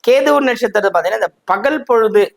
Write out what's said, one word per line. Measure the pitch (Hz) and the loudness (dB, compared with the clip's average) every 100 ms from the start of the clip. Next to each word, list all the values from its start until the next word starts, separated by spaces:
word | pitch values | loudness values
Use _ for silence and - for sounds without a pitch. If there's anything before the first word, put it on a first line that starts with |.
| - | 2
கேது | 269 285 285 | 2 2 2
நட்சத்திரத்தை | 269 240 233 208 196 | 0 -2 -2 0 0
பார்த்தீங்கன்னா, | 180 170 220 | -2 -2 -4
இந்த | 190 _ | -6 _
பகல் | - 196 262 302 | -6 -2 -2 -4
பொழுது | 240 233 220 208 196 | 0 0 2 2 0